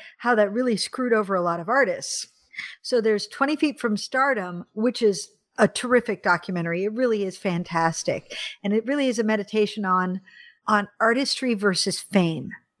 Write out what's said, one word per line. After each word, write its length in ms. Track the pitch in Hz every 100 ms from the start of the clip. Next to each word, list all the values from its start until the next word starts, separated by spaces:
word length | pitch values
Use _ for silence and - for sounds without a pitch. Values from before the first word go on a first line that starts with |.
| - -
how 160 | 240
that 180 | 233 202
really 240 | 214 254 214
screwed 360 | - - 247
over 240 | 226 196 190
a 40 |
lot 180 | 175 175
of 80 | 170
artists. 580 | 254 226 170 - - - _ _ - - -
So 180 | - 247
there's 280 | 220 208 -
Twenty 260 | - 269 302
Feet 220 | 302 -
from 160 | 240 208
Stardom, 680 | - 262 277 240 180 175 -
which 280 | - 233 220
is 280 | 220 185 - _ _ -
a 100 | 220
terrific 540 | - 247 247 240 196
documentary. 580 | 196 175 - 180 170 170
It 80 | 196
really 280 | 220 254 214
is 120 | 196 180
fantastic. 1000 | 202 175 175 165 165 160 - 143 - - - -
And 80 | 202
it 120 | 214 220
really 200 | 285 269
is 140 | 233
a 20 |
meditation 640 | 214 214 202 214 208 220
on, 380 | 196 185 185 190 - - - _ -
on 220 | 214 202 _
artistry 560 | 226 240 277 - 262
versus 460 | 214 202 180 196 -
fame. 500 | - 202 170 160 - - _ _